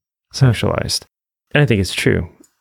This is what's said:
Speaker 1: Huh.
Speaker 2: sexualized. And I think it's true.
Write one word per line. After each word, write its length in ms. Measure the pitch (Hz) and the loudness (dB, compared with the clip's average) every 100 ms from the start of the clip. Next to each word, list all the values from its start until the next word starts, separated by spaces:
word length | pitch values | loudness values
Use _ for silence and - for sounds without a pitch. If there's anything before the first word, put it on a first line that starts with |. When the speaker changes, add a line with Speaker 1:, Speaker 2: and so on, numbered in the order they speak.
| _ _ _ | _ _ _
Speaker 1:
Huh. 180 | - 131 | 0 2
Speaker 2:
sexualized. 540 | 104 98 - - - - _ _ _ _ | 2 -2 -4 -4 -6 -8 _ _ _ _
And 100 | 147 | 0
I 20 | 143 | 2
think 160 | 104 | 2
it's 120 | 95 - | 0 -2
true. 340 | - 92 87 _ _ _ | 0 0 -4 _ _ _